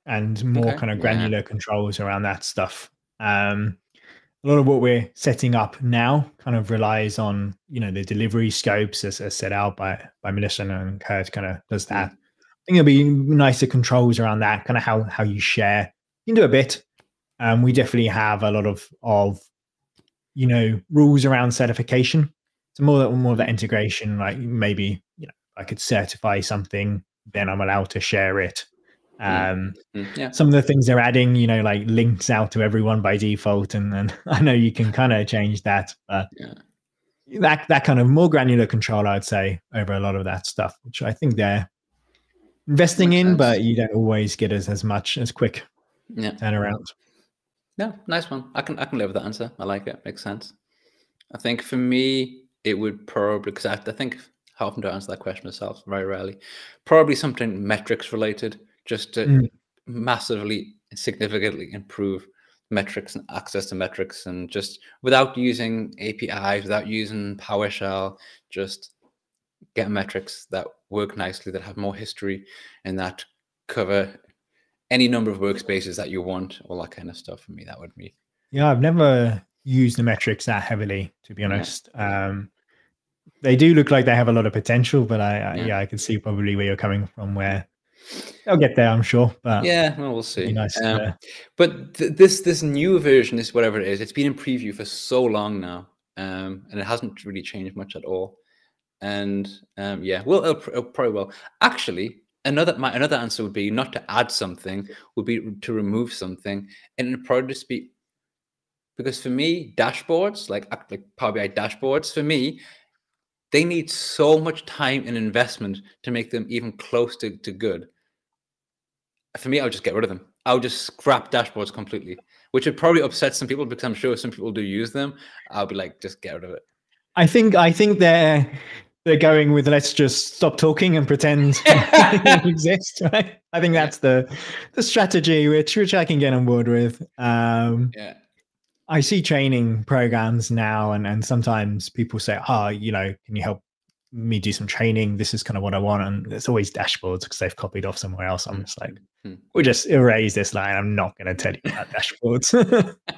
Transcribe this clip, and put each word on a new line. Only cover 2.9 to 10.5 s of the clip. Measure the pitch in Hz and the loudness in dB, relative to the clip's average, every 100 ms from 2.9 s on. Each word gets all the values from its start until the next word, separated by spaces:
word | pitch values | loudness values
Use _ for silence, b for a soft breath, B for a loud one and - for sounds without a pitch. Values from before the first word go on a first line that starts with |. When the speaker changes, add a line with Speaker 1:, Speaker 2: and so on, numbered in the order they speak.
| _ _ - | _ _ -6
Speaker 1:
Um, | 110 101 101 101 107 - _ _ b b b b | -2 0 0 -2 -4 -6 _ _ b b b b
a | 139 | 2
lot | 147 | 4
of | 135 | 6
what | 135 | 4
we're | 123 120 107 | 4 2 -2
setting | - - 120 127 | -4 -2 0 2
up | 117 110 - | 2 0 -2
now | 127 120 120 147 143 _ | 0 2 2 2 0 _
kind | 131 117 | -4 -2
of | 104 | 0
relies | 113 107 110 107 104 | 0 0 0 -2 -4
on, | 107 101 101 - - | -4 -4 -6 -10 -12
you | 131 | -8
know, | 104 | -6
the | 95 | -6
delivery | 92 104 113 117 110 | -4 -2 -2 0 0
scopes | - 110 104 104 - | 0 0 0 0 -4
as, | 101 - | -8 -8
as | 101 - | -8 -6
set | 98 | -4
out | 101 101 92 | -2 -2 -4
by, | 95 92 - _ | -6 -6 -12 _
by | 101 | -6
Melissa | 101 104 | -4 -4